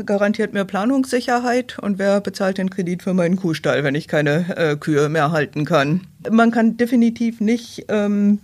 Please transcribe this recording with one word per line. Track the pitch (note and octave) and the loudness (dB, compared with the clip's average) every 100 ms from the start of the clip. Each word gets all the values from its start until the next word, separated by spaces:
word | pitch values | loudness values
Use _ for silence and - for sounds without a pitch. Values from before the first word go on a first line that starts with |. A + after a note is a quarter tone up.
| G3+ | -2
garantiert | G3+ G3+ G#3 G#3+ | 0 0 0 -2
mir | G3+ F#3+ | -2 -4
Planungssicherheit | G3 A3 C4+ C4 B3 B3 A#3+ A#3+ B3 B3 - | -2 0 0 0 -2 0 -2 0 -2 -2 -6
und | G3+ F#3+ | -4 -2
wer | G3 G3+ | 2 2
bezahlt | G3+ - F#3+ F#3+ | 0 -2 -2 -2
den | F#3 | -2
Kredit | F#3 F3 F3 | -2 -4 -4
für | G3 F#3 | -2 0
meinen | E3+ F#3+ | 2 0
Kuhstall, | E3+ D3+ D3+ C3 | 0 -2 0 0
wenn | C#3+ C#3 | 0 -2
ich | - | -2
keine, | D#3 D3 D3+ F3 - | 0 2 0 0 -2
äh, | D#3+ D3 | -2 -2
Kühe | E3 D3 D3 | 0 2 2
mehr | D#3 D3 | 2 0
halten | D#3+ C#3+ D3 D3 | 0 -2 -2 0
kann?" | D#3+ C#3 F3+ - - - | 2 2 0 -4 -12 0
Man | A3+ A#3 | 4 4
kann | A#3 A3+ A3+ | 4 2 2
definitiv | A#3+ B3+ A#3 A#3 A#3 A#3 | 2 2 2 0 -4 -2
nicht, | G#3+ A#3+ - - - | -2 -2 -4 -14 -4
ähm, | G#3+ G#3 G3+ G3+ G#3 | -2 0 2 2 2